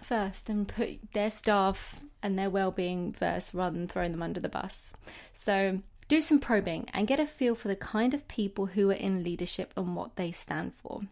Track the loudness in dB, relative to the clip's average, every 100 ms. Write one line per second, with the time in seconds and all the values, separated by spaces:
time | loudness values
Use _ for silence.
0 | -2 0 0 -4 -2 -2 0 -2 -2 -4
1 | -6 -2 0 2 4 6 4 2 -6 -14
2 | -18 -6 -2 0 2 2 2 0 -2 -2
3 | -4 0 0 0 -4 -2 -2 -2 -4 -2
4 | -2 -2 -4 -4 -4 -4 -6 -10 -16 -18
5 | -18 -20 -20 -6 0 2 2 0 -6 -16
6 | 2 4 8 6 6 2 2 -4 -4 0
7 | 2 2 0 2 2 2 -2 -4 -2 2
8 | 2 0 -4 -4 -2 -2 -2 4 4 4
9 | 0 0 -2 -4 -4 -4 -4 -4 -2 -4
10 | -6 -4 -4 -4 -4 -4 -6 -8 -12 -10
11 | -10